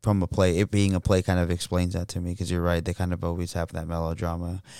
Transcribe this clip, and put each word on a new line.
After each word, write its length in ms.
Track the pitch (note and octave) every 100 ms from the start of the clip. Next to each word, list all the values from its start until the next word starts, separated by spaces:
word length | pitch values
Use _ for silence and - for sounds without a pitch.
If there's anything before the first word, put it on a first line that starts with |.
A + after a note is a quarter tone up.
from 180 | - G2+
a 60 | F2
play. 320 | - F#2 E2+
It 120 | G2+
being 240 | G#2 G2+
a 60 | F#2
play 220 | - F#2+
kind 160 | F2+ F2+
of 100 | E2+
explains 440 | F2 - F2+ F2+
that 160 | F2+ F2
to 120 | -
me, 140 | F2
'cause 160 | F2 F2
you're 100 | F2
right, 240 | E2+ E2+
they 80 | E2
kind 200 | F2 F2+
of 100 | F2
always 300 | E2+ E2+ F2
have 180 | - E2
that 140 | E2 E2
melodrama, 760 | E2+ E2 E2 F2 E2+ F2 F2+ - -